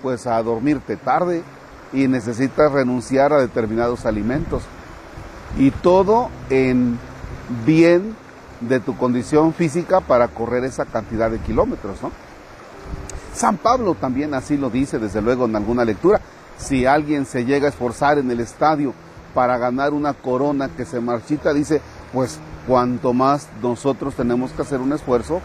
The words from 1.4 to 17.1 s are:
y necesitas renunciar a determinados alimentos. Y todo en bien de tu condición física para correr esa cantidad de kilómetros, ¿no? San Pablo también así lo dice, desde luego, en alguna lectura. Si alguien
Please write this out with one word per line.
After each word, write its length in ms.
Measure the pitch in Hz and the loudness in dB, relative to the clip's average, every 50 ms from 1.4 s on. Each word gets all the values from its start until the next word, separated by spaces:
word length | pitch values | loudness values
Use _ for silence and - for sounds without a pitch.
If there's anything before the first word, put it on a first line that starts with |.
| 175 - - - - - - - - - | -6 -8 -18 -20 -20 -20 -20 -20 -18 -6
y 160 | - 131 135 131 | 0 0 2 2
necesitas 640 | 131 131 101 110 120 107 135 135 135 - 151 151 | 2 0 0 -4 -2 -2 -2 -2 4 4 4 4
renunciar 600 | 135 143 135 123 127 127 113 - 131 135 135 143 147 | 4 2 2 2 0 -2 -2 0 2 4 4 6 6
a 60 | 147 | 4
determinados 640 | 131 113 - 131 117 107 110 117 120 120 123 120 - | 2 2 0 -2 -2 -2 0 0 0 0 -2 -2 -2
alimentos. 560 | 120 110 107 101 110 127 147 - - - 127 - - - - - - - - - - - - - - - - - - - - | -2 -2 0 -2 -2 -2 -2 -2 -2 -4 -6 -6 -8 -16 -18 -18 -18 -18 -18 -18 -18 -16 -16 -16 -16 -16 -18 -14 -10 -2 2
Y 140 | 131 139 | 2 2
todo 580 | - - - 180 180 185 190 180 214 226 254 - - - - - | 2 2 2 4 4 6 6 4 4 2 2 0 -6 -12 -6 0
en 480 | 135 131 131 131 127 123 123 120 120 120 - - - - - - - - - - 123 117 113 | 2 2 2 4 4 2 2 2 0 -4 -6 -14 -18 -16 -14 -14 -14 -14 -10 -8 -8 -4 0
bien 500 | 123 156 160 165 170 175 175 190 220 220 - - - - - - - - - | 2 6 6 8 6 6 4 2 -2 -10 -12 -16 -20 -20 -20 -20 -20 -16 -12
de 180 | - 117 131 131 | -2 0 0 0
tu 160 | - - 123 - | 0 -2 -4 -2
condición 540 | - 127 123 123 120 - - 151 160 165 156 | 0 0 0 0 -2 2 4 4 4 4 2
física 460 | - 175 160 127 175 170 - 185 185 | 2 -2 0 0 -2 0 2 2 0
para 260 | 185 - 139 123 120 117 | 2 4 4 4 4 2
correr 360 | - - 113 113 120 123 123 | 0 -4 -4 -2 -2 -2 -2
esa 220 | 131 127 - 143 | -2 -4 -4 -6
cantidad 460 | - - 117 110 - 117 107 113 113 | -4 -4 -6 -6 -4 -2 0 0 0
de 80 | 113 110 | 0 -2
kilómetros, 640 | - - 110 131 185 240 - - - 101 98 - - | -4 -4 0 0 0 0 -2 -6 -8 -10 -10 -8 -10
¿no? 80 | - - - - - - - - - - - - - - - - - - - - - - - - - - | -12 -12 -12 -20 -20 -20 -20 -20 -20 -20 -20 -20 -20 -20 -18 -12 -12 -12 -12 -10 -12 -12 -14 -14 -14 -6
San 240 | - - - 214 175 | 0 0 0 0 2
Pablo 380 | - 220 240 262 240 196 165 | 2 2 2 2 2 0 -2
también 400 | - - 135 123 127 147 156 143 | 0 -2 -4 -2 -2 -4 -4 -4
así 220 | 131 123 - 147 143 | -6 -4 -2 -2 -2
lo 120 | 139 131 | -2 -2
dice, 300 | 104 123 139 135 - 139 | 0 -2 -2 -2 -2 -4
desde 240 | 110 104 90 107 104 | -4 -2 -2 -2 0
luego, 220 | 113 131 123 127 | 2 2 2 2
en 100 | 117 110 | 0 0
alguna 280 | 107 104 101 120 123 120 | -2 -2 0 0 0 0
lectura. 380 | 113 107 92 - 165 208 - - - - - - - - - | 0 0 2 2 4 4 4 0 -4 -20 -20 -20 -20 -18 -14
Si 260 | - - 139 131 123 | -6 -2 0 2 4
alguien 400 | 127 139 151 156 147 | 4 4 2 2 0